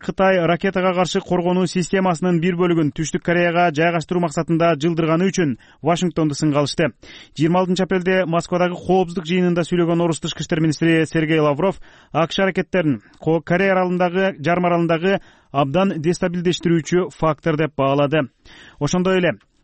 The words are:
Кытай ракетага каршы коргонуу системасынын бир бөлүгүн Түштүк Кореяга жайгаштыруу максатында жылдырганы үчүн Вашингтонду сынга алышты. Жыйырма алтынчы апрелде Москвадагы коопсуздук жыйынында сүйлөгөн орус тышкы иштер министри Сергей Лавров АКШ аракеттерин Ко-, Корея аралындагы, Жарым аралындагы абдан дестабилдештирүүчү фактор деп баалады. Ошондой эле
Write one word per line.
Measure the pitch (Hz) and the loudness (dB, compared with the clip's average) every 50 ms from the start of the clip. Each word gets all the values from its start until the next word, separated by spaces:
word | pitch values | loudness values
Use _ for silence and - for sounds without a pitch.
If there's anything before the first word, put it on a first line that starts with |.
| - | -6
Кытай | - 180 - 196 190 190 185 170 | -6 -2 2 2 4 4 4 2
ракетага | 160 175 165 - 196 180 190 180 185 180 | 2 2 0 0 -2 0 0 0 0 2
каршы | 175 185 - - 196 | 2 0 0 -2 -4
коргонуу | - - 175 180 170 180 180 180 185 165 | -2 -2 -2 0 0 2 2 2 0 0
системасынын | - 185 175 - - 190 190 185 175 151 180 180 175 170 160 | 0 -2 -2 0 0 0 2 0 0 0 0 0 0 2 0
бир | 185 180 170 | 0 0 0
бөлүгүн | 185 175 170 165 160 143 | 2 2 2 2 0 0
Түштүк | - - 160 143 - 175 - | -2 -4 -6 -4 -4 -4 -2
Кореяга | - 170 175 175 175 165 170 175 175 | 0 0 2 2 2 2 2 2 2
жайгаштыруу | 151 139 160 170 170 170 151 - 180 180 175 | 2 2 0 0 0 -2 -2 -2 -2 -2 -2
максатында | 165 143 170 160 - 165 160 165 170 165 143 139 | -2 -2 -4 -2 0 0 2 2 2 2 0 0
жылдырганы | 175 170 160 165 156 160 165 185 196 | -2 -2 0 0 0 2 2 0 0
үчүн | - - 180 147 117 - - - - _ | 0 0 0 0 -2 -4 -8 -20 -16 _
Вашингтонду | - 147 175 165 180 175 151 - 160 156 143 | -2 -2 0 0 0 -2 0 0 -2 -2 0
сынга | - 151 156 143 143 | 0 0 0 0 0
алышты. | 147 135 - - 170 139 - _ - - - - - - - - | 0 -2 -2 -2 -2 -2 -4 _ -18 -20 -20 -20 -20 -12 -6 -2
Жыйырма | 147 160 175 180 | 0 2 2 2
алтынчы | 190 180 185 170 185 | 2 0 0 0 0
апрелде | 175 196 185 175 185 190 185 185 | 0 -2 -2 0 0 0 0 0
Москвадагы | 165 165 170 165 - 180 175 180 180 180 | 0 0 -2 -2 -2 -2 0 0 0 -2
коопсуздук | 175 - - 180 190 185 170 175 190 165 156 | -4 -2 0 0 2 0 0 -4 -8 -6 -2
жыйынында | 180 185 180 175 175 175 165 | 0 0 2 2 0 0 -2
сүйлөгөн | - 175 175 175 165 170 170 175 | 0 0 0 0 2 2 0 0
орус | 170 160 - | 0 -2 -4
тышкы | - 165 - - 156 | -6 -8 -8 -8 -6
иштер | - 180 160 | -4 -2 0
министри | 156 160 147 - 165 165 165 160 160 | 0 0 0 0 2 2 2 2 2
Сергей | 147 - 165 160 151 160 160 | 0 0 -2 0 0 2 2
Лавров | 151 151 143 135 175 196 - - - - - - - _ | 2 2 0 0 0 -2 -2 -4 -10 -20 -20 -20 -14 _
АКШ | - 139 165 160 - - | -4 -2 -2 -2 -2 -2
аракеттерин | 196 190 170 - 180 - - 185 170 156 131 104 - - - - | -2 0 0 -2 -4 -2 -2 0 0 0 0 -2 -4 -12 -16 -6
Ко-, | - 151 160 165 156 | -2 0 0 0 0
Корея | - 170 180 196 196 190 | 0 0 2 2 2 2
аралындагы, | 185 185 180 180 180 180 175 170 185 190 190 - - 143 | 2 0 0 0 0 0 0 0 0 0 0 -2 -2 -2
Жарым | 156 175 175 175 | 0 0 2 2
аралындагы | 175 175 170 170 165 170 160 165 190 196 185 - - - _ _ _ - | 2 2 2 2 0 0 0 0 0 0 0 -2 -8 -20 _ _ _ -2
абдан | 139 147 139 139 185 190 196 190 160 139 | -2 0 0 0 0 0 0 0 -2 -2
дестабилдештирүүчү | 165 180 - - 180 170 180 170 180 165 - - 170 165 165 147 - 170 180 185 - - | -2 -2 -2 -2 -4 -4 -2 -2 -2 -2 0 0 0 0 0 0 0 0 0 0 -2 -4
фактор | - - 156 151 - - 170 160 | -2 -2 -2 -2 -2 -2 -2 0
деп | 147 160 151 - | 0 -2 -2 -2
баалады. | - 135 135 135 143 143 139 147 156 147 123 _ _ _ - - - - - - - | 0 0 2 2 2 2 2 0 0 -2 -2 _ _ _ -20 -20 -20 -20 -20 -10 -6
Ошондой | 143 143 - 180 180 185 185 185 | -4 -2 0 0 0 2 2 2
эле | 180 165 120 - _ _ _ _ | 2 0 -2 -4 _ _ _ _